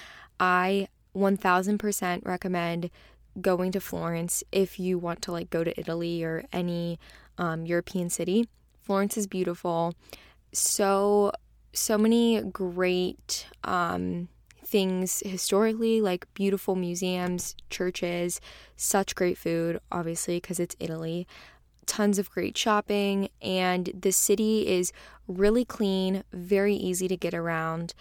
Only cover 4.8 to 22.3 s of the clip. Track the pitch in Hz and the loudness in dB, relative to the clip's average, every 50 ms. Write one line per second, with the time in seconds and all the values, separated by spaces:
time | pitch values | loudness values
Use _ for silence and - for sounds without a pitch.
4.8 | 180 185 185 175 175 170 170 - - 170 175 170 175 170 - 165 165 170 - - | -2 0 0 0 -2 -4 -6 -6 -6 -6 -6 -6 -4 -2 -2 0 0 -2 -2 -4
5.8 | - 165 165 170 170 170 170 170 165 160 160 160 - - - 185 180 175 170 170 | -4 -4 -4 -4 -2 -2 -2 -2 -4 -4 -4 -6 -6 -6 -4 -4 -2 -2 -2 -2
6.8 | 170 170 170 - - - - - - - _ - 180 165 160 165 165 165 170 170 | -4 -4 -6 -8 -10 -18 -20 -20 -20 -14 _ -4 -4 -4 -4 -4 -2 -2 0 -2
7.8 | 175 - - 185 175 175 - - 170 175 190 226 233 - _ _ _ _ _ _ | -2 -2 -4 -4 -4 -4 -4 -4 -2 0 2 2 0 0 _ _ _ _ _ _
8.8 | _ - 196 196 202 202 - 220 202 190 - 185 180 175 175 - - 175 165 165 | _ -2 0 0 0 0 -2 -4 -6 -4 -2 -2 -2 -2 -4 -4 -4 -2 0 0
9.8 | 165 175 175 - - - - - - - _ _ _ _ - - - - - - | -2 -2 -4 -8 -14 -20 -20 -20 -20 -20 _ _ _ _ -4 -2 -2 0 2 2
10.8 | 202 196 196 196 202 208 208 208 202 202 - - _ _ _ _ _ _ - - | 2 2 4 4 4 4 6 6 4 4 0 -4 _ _ _ _ _ _ -6 -4
11.8 | - - 214 208 214 220 233 233 233 233 226 208 - 190 - - 185 180 175 180 | 0 2 4 4 6 6 6 6 6 4 4 2 0 -4 -4 -4 -4 -4 0 0
12.8 | 185 180 180 180 185 - - - - - - - - - - - - - 185 175 | 2 2 2 2 0 -2 -4 -8 -8 -8 -6 -6 -8 -12 -16 -10 -6 -2 0 0
13.8 | 175 170 180 180 185 185 175 175 180 - _ _ _ - - _ - - - 202 | 0 0 -2 -2 -2 -2 -4 -4 -6 -8 _ _ _ -20 -20 _ -4 0 2 2
14.8 | 190 185 185 185 185 185 - - - 196 185 180 - - 190 202 226 220 220 226 | 2 2 0 0 0 -2 -2 -4 -4 -6 -6 -4 -2 2 4 4 4 4 2 2
15.8 | 226 226 226 220 214 185 180 180 - - - - 196 196 196 190 - 202 185 185 | 2 2 4 4 4 2 0 -2 -4 -8 -4 -2 0 0 0 0 0 0 0 0
16.8 | 180 175 175 180 185 180 180 180 180 180 180 175 - - - - - - - - | -2 -2 -2 -2 -2 -2 0 0 -2 -2 -2 -4 -6 -8 -12 -14 -14 -10 -6 -4
17.8 | 180 180 - - 185 175 175 175 175 175 - - - - - - - - - - | -2 -2 -2 -2 -4 -2 -2 -2 -2 -2 -4 -6 -10 -14 -20 -20 -20 -20 -10 -6
18.8 | - - - 196 190 - - - 185 180 185 - - 170 165 170 165 170 170 - | -2 0 2 2 0 0 0 0 0 0 0 0 -2 -2 0 0 0 0 -2 -4
19.8 | - - 180 175 165 165 165 - - 180 175 175 - - 175 - 175 - - - | -6 -6 -4 -4 -4 -4 -4 -4 -4 -2 -4 -4 -4 -4 -4 -4 -4 -4 -6 -6
20.8 | 175 165 160 160 165 165 165 175 180 - - - - - - _ _ _ _ _ | -8 -6 -6 -6 -6 -4 -4 -4 -6 -8 -12 -20 -20 -20 -20 _ _ _ _ _
21.8 | _ - - - 208 208 196 202 196 - | _ -6 -2 2 2 2 2 2 0 -2